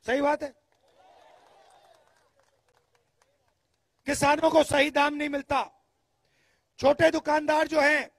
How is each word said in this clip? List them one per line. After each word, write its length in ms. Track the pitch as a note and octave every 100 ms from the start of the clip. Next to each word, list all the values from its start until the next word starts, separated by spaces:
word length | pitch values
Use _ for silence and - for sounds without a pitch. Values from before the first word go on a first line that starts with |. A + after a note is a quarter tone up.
| -
सही 140 | C4+
बात 220 | C#4+ D4
है? 100 | D4 _ _ _ _ _ _ _ _ _ _ _ _ _ _ _ _ _ _ _ _ _ _ _ _ _ _ _ _ _ _ _ _ _ _ _ -
किसानों 440 | C#4+ C#4+ D4+ D#4+
को 140 | D#4
सही 280 | D4 C#4+ C#4+
दाम 220 | C#4+ D4
नहीं 160 | D4 D4
मिलता, 420 | C#4+ C4+ C#4 G3+ _ _ _ _ _ _ _ _ _ _ _
छोटे 320 | C4+ D4 D#4+
दुकानदार 560 | D#4+ D4+ D4+ D4+ D#4 D4+
जो 140 | D#4
हैं 300 | C#4+ D4+ A3+